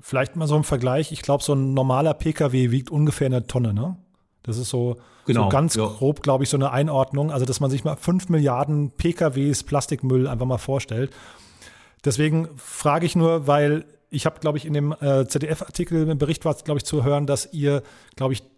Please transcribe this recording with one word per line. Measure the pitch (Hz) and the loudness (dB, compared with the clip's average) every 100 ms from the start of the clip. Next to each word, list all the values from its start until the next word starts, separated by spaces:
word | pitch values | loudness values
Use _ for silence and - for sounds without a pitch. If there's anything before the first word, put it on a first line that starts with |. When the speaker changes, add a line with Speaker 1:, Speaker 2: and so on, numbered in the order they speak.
Speaker 1:
vielleicht | - 131 131 170 | -6 -2 -2 -2
mal | 151 | 0
so | 151 | 2
ein | - | 2
Vergleich. | 135 127 135 156 | 0 0 0 -2
Ich | 156 | -4
glaub, | - 143 | 0 0
so | - | 2
ein | 139 135 | 0 2
normaler | 135 131 127 156 147 | 2 2 2 2 0
P | 160 | -2
K | 156 147 | 0 2
W | 127 127 | 2 2
wiegt | 131 131 | 0 0
ungefähr | 151 151 - 135 | 0 2 2 0
eine | 127 117 | 0 -2
Tonne, | 127 117 | -2 0
ne? | 101 156 180 _ _ _ _ | 0 -4 -6 _ _ _ _
Das | - 110 | -8 -6
ist | 120 | -4
so, | 123 120 120 - _ - | -2 -2 -6 -12 _ 0
Speaker 2:
Genau, | 117 | 2
Speaker 1:
so | 98 | 4
ganz | 139 160 113 | 2 2 0
Speaker 2:
ja. | 107 | -2
Speaker 1:
grob, | 107 135 147 | 0 -2 0
glaub | 147 135 | 0 0
ich, | 139 | 2
so | 139 | 0
eine | 135 | 0
Einordnung. | 123 156 139 135 139 151 | 0 0 0 0 -2 -2
Also | 139 127 | -2 -2
dass | 127 | -2
man | 139 | -2
sich | 135 - | -2 -2
mal | - | -4
fünf | - 180 - | 0 0 2
Milliarden | 160 139 123 143 147 143 | 2 2 2 0 0 -2
P | - 170 | -2 -2
K | 170 160 135 | 0 0 2
Ws | 143 135 | 0 0
Plastikmüll | - 143 - 139 131 131 135 | -2 -2 -2 -2 0 2 2
einfach | 123 127 | -2 -2
mal | 123 | -4
vorstellt. | - 135 - 113 135 - - - - - - - _ _ | -2 -4 -4 -4 -6 -8 -20 -20 -20 -20 -20 -20 _ _
Deswegen | 143 120 151 160 165 139 | -2 0 2 0 -2 -8
frage | - - 147 156 170 | -14 -2 0 2 2
ich | 175 | 2
nur, | 165 165 139 | 4 2 2
weil | 147 147 151 - _ _ | 4 4 0 -4 _ _
ich | 151 160 | -4 -2
hab, | - | -2
glaub | 160 147 | -2 -2
ich, | 160 | -2
in | |
dem, | 147 147 | -2 0
äh, | - 143 135 131 | 0 2 2 2
Z-D-F-Artikel, | 151 151 156 - - 175 165 156 | -2 -4 -6 -6 -6 -2 0 0
im | 147 | 0
Bericht | 147 160 160 | 0 -2 -2
war, | |
glaub | - - 147 | -4 -4 -4
ich, | |
zu | - 156 | -2 0
hören, | 127 143 143 | 2 0 0
dass | 135 - | -2 -4
ihr, | 156 143 143 - - - - | -2 0 0 -4 -16 -18 -4
glaub | 131 | -4
ich, | 123 - | -4 -8